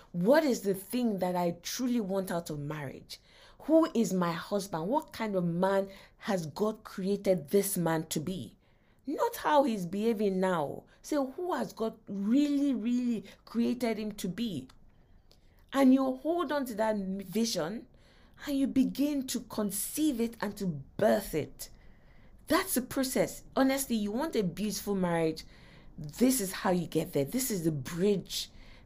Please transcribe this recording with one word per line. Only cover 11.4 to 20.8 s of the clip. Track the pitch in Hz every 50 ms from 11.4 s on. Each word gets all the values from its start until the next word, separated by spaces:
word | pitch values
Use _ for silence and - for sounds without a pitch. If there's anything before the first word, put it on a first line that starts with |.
| 359 349 349
has | 262 220 175 -
God | - 220 220 226 - -
really, | - 202 196 196 208 233 285 294 285 285 277 285 285 262
really | 214 202 240 240 247 247 240 233 202 185 - - - -
created | - - 226 233 240 247 247 254 226 226 202
him | 214 214 214
to | - - 214
be?" | 170 - 240 233 180 127 - - - - - - - - - _ - - _ - - _ _ - - - - - -
And | 269 277 254 254
you | 269 269 269 262 262 -
hold | 302 339 349 339 262 302
on | 294 269
to | 240 220
that | 196 220 220 214
vision | 208 190 185 190 196 196 180 170 214 233 226 - 180 151 165 214 240 - - - - - - - - - - - - -
and | 294 285
you | 269 277 214
begin | - 269 247 180 180 - 277 294 294 277 262 262
to | - 233
conceive | - - - - 214 202 190 - - - - 285 311 311 262 220
it | 233 226 233 -
and | - 208 202 -
to | 196 180 156 139